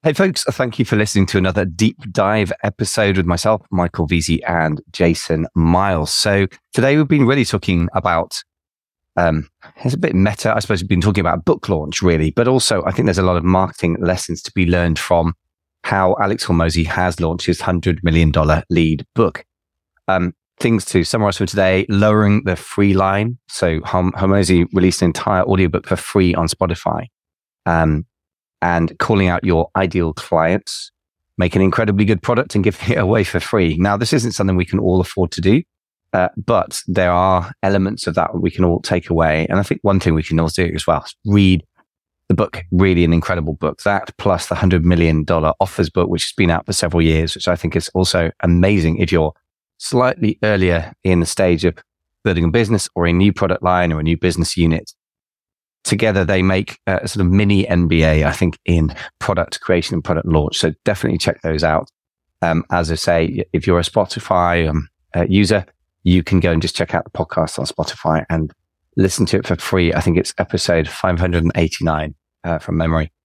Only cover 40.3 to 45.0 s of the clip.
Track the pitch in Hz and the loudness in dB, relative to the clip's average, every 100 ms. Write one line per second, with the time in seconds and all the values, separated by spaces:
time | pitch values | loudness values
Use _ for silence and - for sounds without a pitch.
40.3 | 80 82 - 87 80 - 80 - - 101 | 0 0 -2 -2 -2 -2 -2 -2 -12 2
41.3 | 101 95 92 - _ _ _ _ _ _ | 4 6 4 -2 _ _ _ _ _ _
42.3 | 85 - - 87 90 95 87 85 85 - | 0 0 -4 -4 2 4 4 4 2 0
43.3 | 87 78 76 78 73 - 101 - - 101 | -4 -4 -4 -6 -2 -2 -2 -4 -6 0
44.3 | 87 - - 92 90 82 87 | 0 -2 0 2 4 4 4